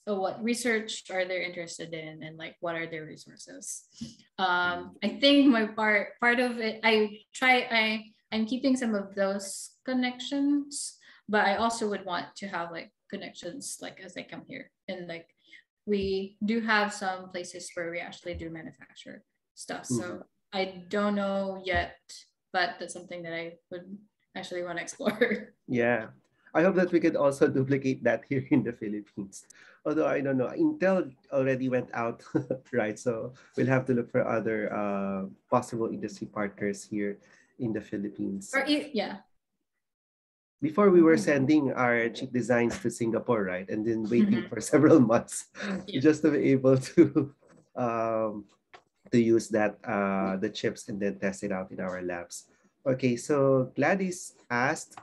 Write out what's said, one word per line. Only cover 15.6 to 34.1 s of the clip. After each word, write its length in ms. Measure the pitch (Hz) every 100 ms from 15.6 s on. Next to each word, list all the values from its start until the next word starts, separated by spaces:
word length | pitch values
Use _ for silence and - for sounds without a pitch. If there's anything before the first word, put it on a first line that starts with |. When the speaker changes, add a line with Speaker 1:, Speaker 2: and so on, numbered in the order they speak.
| _ _ -
Speaker 1:
we 500 | 202 190 190 196 - 208
do 160 | 233
have 320 | 220 214 202
some 380 | - 190 185 185
places 400 | 180 175 175 -
where 160 | - 170
we 100 | 170
actually 360 | 175 - 180 170
do 160 | 165
manufacture 720 | 160 160 - - - - - _ _ _ -
stuff. 300 | - - -
So 180 | 117
Speaker 2:
Mm-hmm. 180 | 180 180 - _ _
Speaker 1:
I 340 | 196 190 180 175
don't 240 | 208 208
know 480 | 202 196 196 190 190
yet, 340 | 185 175 175 - - - - _ _
but 240 | 185 175 -
that's 140 | 180
something 280 | 175 175 180
that 120 | 165
I 240 | 165 170 170 _
would 160 | 180 185 202 - _ _ 196
actually 280 | 190 180
wanna 180 | 175 170
explore. 720 | 165 - 214 208 240 208 - _
<laughs> 80 | -
Speaker 2:
Yeah. 400 | 123 117 117 110 - _ _ _ 156
I 80 |
hope 100 | 185 180
that 100 | 180
we 80 | 170
could 160 | 160 -
also 320 | 143 139 143
duplicate 560 | 139 131 135 135 131
that 220 | 117 110 -
here 140 | 135 131
in 140 | 139
the 100 | 110
Philippines. 720 | 117 107 104 - - 98 - - - - _ -
Although 220 | 151 147
I 140 | 143
don't 160 | 139 131
know, 120 | 120
Intel 640 | - 156 156 185 185 143 - _
already 380 | 139 131 127 131
went 200 | 123 120
out, 300 | 120 117 117 - 160 135
<laughs> 240 | 127 -
right? 240 | 123 107 -
So 360 | 123 113 120 - - -
we'll 140 | 127
have 160 | 131 131
to 80 |
look 160 | 120
for 160 | 117